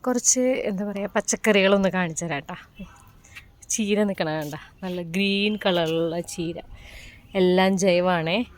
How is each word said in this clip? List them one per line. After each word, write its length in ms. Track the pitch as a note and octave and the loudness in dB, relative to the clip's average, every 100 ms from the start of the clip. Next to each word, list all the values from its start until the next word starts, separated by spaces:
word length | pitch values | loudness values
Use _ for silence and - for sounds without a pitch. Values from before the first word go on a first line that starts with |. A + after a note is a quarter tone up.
| - | -2
കുറച്ച്, 380 | B3 - B3+ B3+ C4 - | -2 0 2 2 0 -2
എന്താ 140 | F#3+ G#3 | -4 -6
പറയുക, 220 | G3+ G3+ A3 | -6 -4 -2
പച്ചക്കറികളൊന്ന് 720 | - G#3 - G3+ F#3+ G3+ F#3+ F#3 | -2 -2 4 4 6 4 4 2
കാണിച്ചു 280 | F3 D#3 E3+ | -2 -4 -6
തരാം 180 | C#3+ - | -6 -8
ട്ടാ. 100 | F3+ - - F#3 - - - - - - - - | -14 -16 -18 -18 -18 -20 -20 -20 -20 -20 -20 -8
ചീര 300 | - G#3 G#3 G#3 | -4 0 2 0
നിൽക്കണ 200 | F#3+ E3 D#3 | 0 -2 -2
കണ്ട, 160 | D3+ D3+ - - | -6 -8 -14 -12
നല്ല 160 | F#3+ F3+ F3 F3 | -8 -8 -6 -2
ഗ്രീൻ 380 | G3 G3 G#3 G#3+ | 0 0 0 -2
കളറിലുള്ള 540 | G3+ F3 E3 E3 E3 E3+ F3 | 0 0 2 0 -2 -4 -8
ചീര, 240 | - E3+ E3+ - - - - - - - G3 | -8 -8 -8 -14 -20 -20 -20 -20 -20 -8 2
എല്ലാം 300 | F#3 F3+ F#3 F#3+ | 4 6 4 2
ജൈവമാണേ. 540 | F#3+ F3 F3+ F3 D#3+ F#3+ A#3+ | 2 4 2 0 0 -2 -4